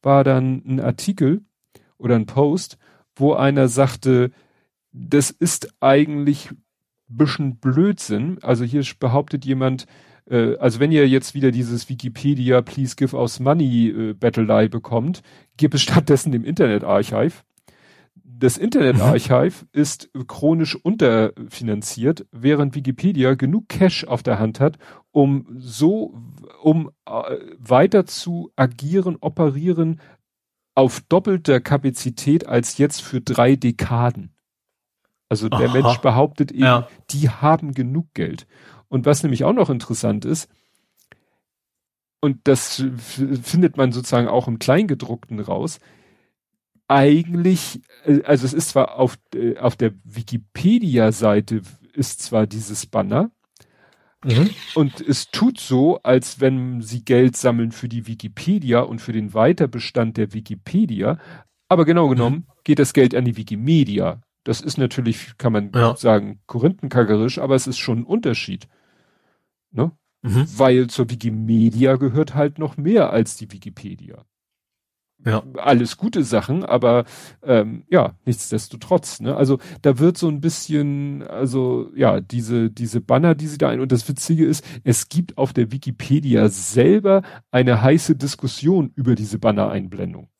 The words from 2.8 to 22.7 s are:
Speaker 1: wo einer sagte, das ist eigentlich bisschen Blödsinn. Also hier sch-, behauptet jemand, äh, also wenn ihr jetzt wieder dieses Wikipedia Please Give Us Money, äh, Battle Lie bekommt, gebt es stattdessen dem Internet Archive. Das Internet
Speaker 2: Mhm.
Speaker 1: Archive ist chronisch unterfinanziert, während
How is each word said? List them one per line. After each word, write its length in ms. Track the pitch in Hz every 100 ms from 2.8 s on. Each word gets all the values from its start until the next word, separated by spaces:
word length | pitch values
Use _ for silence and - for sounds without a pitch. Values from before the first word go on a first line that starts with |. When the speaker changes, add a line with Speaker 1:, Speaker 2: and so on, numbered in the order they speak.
| _ _ _
Speaker 1:
wo 200 | - 139
einer 340 | - 139 139 131
sagte, 640 | 120 135 - 131 123 123 _ _ _ _ _ _
das 380 | 123 123 147 -
ist 440 | - 165 - - _
eigentlich 720 | 135 139 147 147 143 143 - - _ _ _ _ _
bisschen 480 | 117 147 - 139 120
Blödsinn. 800 | 131 131 196 190 - 104 147 180
Also 220 | - 117
hier 180 | 120 143
sch-, 140 | 135 -
behauptet 460 | 131 131 143 143
jemand, 420 | 131 131 131 127 - _ _ _ _
äh, 260 | 120 113 120
also 200 | 120 113
wenn 120 | 147
ihr 160 | 156 135
jetzt 260 | 131 -
wieder 160 | 143 135
dieses 380 | 120 120 117 -
Wikipedia 720 | 127 127 113 143 139 127 127
Please 340 | 120 - 127 -
Give 200 | 135 127
Us 240 | 120 -
Money, 480 | 131 160 139 120 113
äh, 240 | 107 110
Battle 300 | 101 120 113
Lie 240 | 110 107 110
bekommt, 540 | 113 - 117 139 180 _ _ _ -
gebt 180 | 151
es 80 | 139
stattdessen 500 | - 175 151 139 156
dem 120 | 120
Internet 400 | 117 170 139 104
Archive. 480 | - 98 101 107 143 - _ _ _ _ _ _ _ _ _ 120
Das 160 | 123 -
Internet 380 | 208 269 143 135
Speaker 2:
Mhm. 60 |
Speaker 1:
Archive 640 | 123 170 - 127 160 - -
ist 380 | 143 147 - - 135 123
chronisch 480 | - 147 165 156 -
unterfinanziert, 1500 | 165 113 131 113 110 - 117 - 117 104 104 - 123 160 -
während 440 | 117 131 147 143